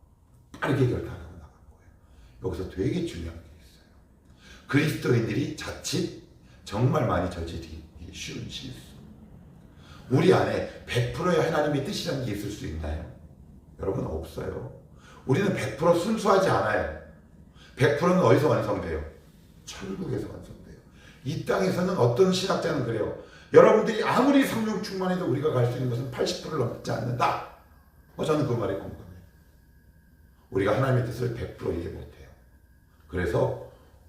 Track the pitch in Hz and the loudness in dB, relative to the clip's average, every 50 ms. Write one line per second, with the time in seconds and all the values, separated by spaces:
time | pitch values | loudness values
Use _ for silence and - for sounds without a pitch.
0 | _ _ _ _ _ _ _ - - _ - - - 151 131 120 127 120 90 90 | _ _ _ _ _ _ _ -20 -20 _ -10 -6 -2 0 2 2 2 2 2 0
1 | - - - - - - - - - - - - - - - - _ - - - | -4 -8 -10 -12 -14 -16 -18 -18 -20 -20 -20 -20 -20 -20 -20 -20 _ -20 -20 -20
2 | _ - - - - - - - - 92 85 87 92 - - 92 98 - 165 175 | _ -20 -20 -20 -20 -20 -14 -10 -8 -6 -6 -6 -8 -6 -4 -2 -2 0 0 -2
3 | 170 - - 85 82 85 - - - - - - - - - - - - - - | -4 -4 -6 -8 -10 -10 -12 -14 -18 -20 -20 -20 -20 -20 -20 -20 -20 -20 -20 -20
4 | - _ _ _ _ - - - - - - - - - - 147 160 - - - | -20 _ _ _ _ -20 -20 -20 -20 -20 -20 -18 -4 0 2 2 4 2 0 0
5 | - 127 120 110 107 104 101 - - - - - - - - - - - - - | 0 2 2 2 2 0 0 -2 -2 -4 -6 -8 -10 -10 -10 -10 -8 -4 -4 -4
6 | - - - - - - - - - - - - - - 98 107 120 143 160 147 | -4 -4 -8 -12 -18 -20 -20 -20 -20 -20 -20 -20 -12 -6 0 2 2 2 2 2
7 | 127 113 92 90 92 90 - 82 80 80 85 - - - - - - - - - | 2 0 0 0 -2 -2 -4 -6 -8 -8 -8 -10 -12 -12 -14 -16 -16 -18 -20 -18
8 | - - - - - - - - - - - - 131 131 - - - - - - | -16 -16 -14 -12 -12 -10 -10 -10 -10 -10 -12 -12 -12 -12 -14 -14 -16 -20 -20 -20
9 | - - - - - - - - - - - - - - - - - - - - | -20 -20 -20 -20 -20 -20 -20 -20 -20 -20 -20 -20 -20 -20 -20 -20 -20 -20 -20 -18
10 | - - 123 151 170 185 - - - - - - - - - - - - - 123 | -4 0 2 4 6 6 6 6 4 2 0 -2 -4 -6 -10 -14 -10 -4 -2 -2
11 | 120 123 - - 170 180 170 156 156 160 160 151 143 151 147 135 - - - - | -2 -2 -2 -2 0 2 2 2 2 2 2 0 2 2 0 -2 -2 -4 -4 -6
12 | - 165 135 135 117 104 98 98 - - - - - 87 78 80 80 82 78 78 | -4 -4 -4 -4 -4 -4 -6 -6 -6 -8 -8 -8 -8 -8 -8 -6 -6 -6 -6 -6
13 | - - - - - - - - - - - - - - - - - - - 123 | -8 -12 -16 -18 -20 -20 -20 -20 -20 -20 -20 -20 -20 -20 -14 -8 -4 -4 -2 -2
14 | 127 - - - - - - - - - - - - - - - - - - - | -4 -6 -6 -8 -10 -10 -10 -10 -8 -8 -8 -8 -10 -12 -14 -18 -20 -20 -20 -20
15 | - - - - - 123 135 175 202 196 - 123 - - - - 160 170 170 170 | -20 -20 -20 -8 -2 0 0 2 2 0 0 -2 -4 -6 -4 2 4 4 4 4
16 | - 226 220 - 185 214 196 185 - - - - - - - - - - - - | 2 0 -2 0 2 4 4 4 4 4 2 2 0 0 0 -2 -2 -4 -8 -12
17 | - - - - - - - - - - - - - - - - 135 - - - | -14 -18 -20 -20 -20 -20 -20 -20 -20 -20 -20 -20 -20 -12 -2 2 2 4 4 4
18 | 170 180 180 180 151 - - - 151 139 120 110 - - 90 92 90 87 80 76 | 4 4 6 6 8 8 8 8 6 4 4 2 2 0 -2 -4 -4 -4 -6 -6
19 | 73 - - - - - - - - - - - - - - - 98 95 95 - | -8 -10 -14 -20 -20 -20 -20 -20 -20 -20 -20 -20 -18 -16 -14 -12 -10 -8 -8 -8
20 | 180 135 - - - - 85 87 90 - - - - - - - - - - - | -6 -6 -4 -6 -6 -8 -12 -14 -16 -16 -18 -18 -20 -20 -20 -20 -20 -20 -20 -20
21 | - - - - - 131 165 - - - 202 196 190 175 - 175 180 185 - - | -20 -20 -20 -12 -8 -8 -6 -4 -2 -2 0 2 2 2 2 0 0 0 2 2
22 | 120 120 - 196 190 180 180 - 190 196 175 - - 165 151 139 123 117 107 - | 2 4 4 6 4 4 4 2 0 0 0 0 0 -2 -2 -2 -2 -2 -2 -2
23 | - - - - - - - - - - - 156 202 220 220 214 - 220 214 - | -2 -4 -6 -8 -12 -18 -20 -20 -2 6 8 10 10 10 8 6 4 2 0 0
24 | - - - 226 254 285 285 277 - - 196 226 220 220 208 180 - - 190 190 | 0 2 2 4 6 6 6 6 4 4 0 -2 -2 -2 -2 -4 -4 -6 -4 -2
25 | 185 185 180 - 170 135 127 147 143 151 131 127 117 - - 131 127 123 117 127 | 0 0 0 0 0 0 0 0 0 2 2 2 2 2 0 -2 -2 -2 -2 -4
26 | 131 - - - - - - - - 151 156 - - - - - - - - - | -4 -6 -4 -2 -2 -2 -4 -6 -8 -6 -2 -2 -2 -2 -4 -6 -6 -6 -4 -4
27 | 123 123 123 - - - - - - - - - - - - - - _ _ - | -4 -4 -2 0 0 0 0 -2 -6 -12 -16 -20 -20 -20 -20 -20 -20 _ _ -20
28 | - _ - - 185 160 151 151 135 120 120 113 101 95 - - - - - - | -20 _ -8 -4 -2 0 0 0 0 0 0 0 0 -2 -4 -4 -6 -10 -12 -14
29 | - - - - - - - - - - - - - - - - - - - - | -16 -18 -20 -20 -20 -20 -20 -20 -20 -20 -20 -20 -20 -20 -20 -20 -20 -20 -20 -20
30 | _ _ _ - - - _ _ _ - - 95 98 104 110 123 131 131 123 120 | _ _ _ -20 -20 -20 _ _ _ -6 -2 0 2 2 2 2 2 2 2 2
31 | - - - - - - - - 92 - - - - - - 85 85 92 - - | 0 -2 -4 -4 -4 -4 -4 -6 -8 -10 -10 -6 -4 -4 -4 -4 -6 -8 -8 -12
32 | - - - - - - - - - - - - _ - _ _ _ _ _ _ | -14 -16 -18 -20 -20 -20 -20 -20 -20 -20 -20 -20 _ -20 _ _ _ _ _ _
33 | - - - 87 90 - - - 127 123 - - - - - - - - - - | -14 -8 -4 -2 -2 0 0 0 0 0 -2 -6 -10 -16 -20 -20 -20 -20 -20 -20
34 | - | -12